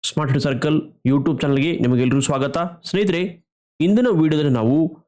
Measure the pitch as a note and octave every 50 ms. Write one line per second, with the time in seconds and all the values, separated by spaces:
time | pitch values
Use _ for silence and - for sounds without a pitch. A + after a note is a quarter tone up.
0 | - - - - D3+ C3 C3 C#3 - D3 C3+ A#2+ - D3+ D#3 D#3 - - - _
1 | _ B2 C3+ C#3+ - E3 D3+ B2 - C#3+ C#3 C#3 C3+ E3 E3 - - B2 B2+ A#2+
2 | B2 B2+ B2 C#3 C3+ - D3+ C3+ C3+ C#3+ C#3 E3 E3+ F3+ F3 - _ - - F#3+
3 | G#3+ F#3+ E3+ E3+ F3+ G3+ E3+ - _ _ _ _ _ _ _ _ D3+ F3+ G#3 A3
4 | B3 B3 G#3 D#3+ D#3+ D#3 D#3 D3+ D3+ D3 B2+ A#2+ A2 A2+ C3 D#3 E3 - - -
5 | _